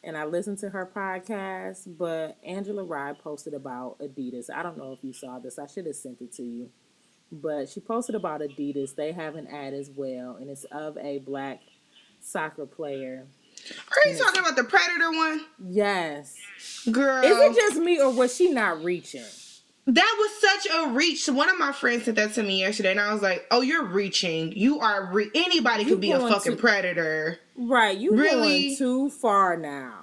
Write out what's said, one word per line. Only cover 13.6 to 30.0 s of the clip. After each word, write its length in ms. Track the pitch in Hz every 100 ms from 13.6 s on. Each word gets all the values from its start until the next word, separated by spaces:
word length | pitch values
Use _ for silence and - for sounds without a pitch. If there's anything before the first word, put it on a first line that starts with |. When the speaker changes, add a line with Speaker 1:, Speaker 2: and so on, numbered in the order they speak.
| -
Speaker 2:
Are 20 | - - 554 587
you 60 |
Speaker 1:
And 0 | -
it's 40 |
Speaker 2:
talking 160 | 453 381
about 160 | 339 262
the 80 |
Predator 460 | - 370 349 339 330
one? 320 | 320 320 311 311 _ 185
Speaker 1:
Yes. 680 | 185 202 190 165 147 143 - - - - - 240
Speaker 2:
Girl. 320 | 226 277 262
Speaker 1:
Is 140 | 262 403
it 180 | -
just 220 | 466 415 302
me, 220 | 339 339
or 100 | 277
was 240 | 247 247
she 160 | - 359
not 320 | 269 202 165
reaching? 400 | 165 175 143 135 110 - - - _ _ -
Speaker 2:
That 300 | 254 415 427
was 220 | 427 -
such 320 | 392 403 403
a 140 | 330 311
reach. 360 | 240 294 269 -
One 200 | 262 330
of 80 | 370
my 140 | 285
friends 320 | 269 262 240
sent 120 | 233 214
that 160 | 214
to 80 | 214
me 180 | 208 190
yesterday, 320 | 190 214 190
and 80 | 196
I 120 | 208
was 100 | 214
like, 240 | 196 175 -
"Oh, 100 | 240
you're 240 | 262 320
reaching. 680 | 226 185 196 - 185 160 160
You 280 | - 233 294
are 300 | 226 196 185
re-, 180 | 190 208
anybody 480 | 311 359 349 240 220
Speaker 1:
You 60 | 233
Speaker 2:
could 100 | 190
be 120 | 208
a 60 | 269
Speaker 1:
going 140 | 240
Speaker 2:
fucking 200 | 226 -
Speaker 1:
too 60 | -
Speaker 2:
predator." 800 | 226 202 180 170 160 156 156 170 _ -
Speaker 1:
Right, 400 | 240 247 220 196
you 180 | 277 220
Speaker 2:
Really? 460 | 302 262 220 285 285
Speaker 1:
going 80 | 269
too 320 | 254 254 277
far 460 | - 233 202 190 170
now. 380 | 151 139 127 101